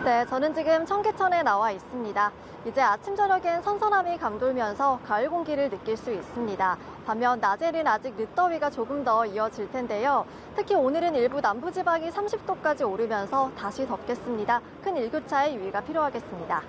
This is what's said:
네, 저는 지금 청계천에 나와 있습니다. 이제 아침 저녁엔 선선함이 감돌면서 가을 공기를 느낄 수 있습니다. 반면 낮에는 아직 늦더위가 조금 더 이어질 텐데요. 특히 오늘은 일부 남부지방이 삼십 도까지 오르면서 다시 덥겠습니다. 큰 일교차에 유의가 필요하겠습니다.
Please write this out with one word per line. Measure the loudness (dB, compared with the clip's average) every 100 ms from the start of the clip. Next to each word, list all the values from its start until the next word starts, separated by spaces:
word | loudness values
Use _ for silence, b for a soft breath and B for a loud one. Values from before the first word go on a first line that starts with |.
네, | 4 2 2
저는 | 0 0
지금 | 2 4 2
청계천에 | 4 2 2 2 2 4
나와 | 4 4 2
있습니다. | -2 -8 -8 -2 0 0 -2 B B -4
이제 | 2
아침 | 4 2 -2
저녁엔 | 0 4 4 2 0
선선함이 | 0 0 4 4 2 -2
감돌면서 | -4 0 0 0 -2 2 2 2 0
가을 | 0 2
공기를 | 0 -2 0 0
느낄 | -2 -4 -4
수 | -4
있습니다. | -6 -6 -4 -4 0 0 0 B B -4
반면 | 0 2 2
낮에는 | 2 2 0 0 2
아직 | 0 -2 -6
늦더위가 | -4 2 2 2 -2
조금 | -2 -4 -2
더 | 2 2 2
이어질 | 0 -2 -2 -6
텐데요. | -4 -4 0 2 2 0 B B -6
특히 | 2
오늘은 | 4 4 2 2
일부 | 2 2 2
남부지방이 | 0 0 -4 -2 0 0 0
삼십 | -4 -4 -4 -4
도까지 | 0 0 2
오르면서 | 0 0 0 -2 0 0 0 -2
다시 | -8 -4 -4
덥겠습니다. | -4 -4 -6 -4 -4 0 0 B B
큰 | -4 -2
일교차에 | -2 -4 0 0 2
유의가 | -2 -4 -6
필요하겠습니다. | -4 -2 0 -2 -10 -10 -4 -4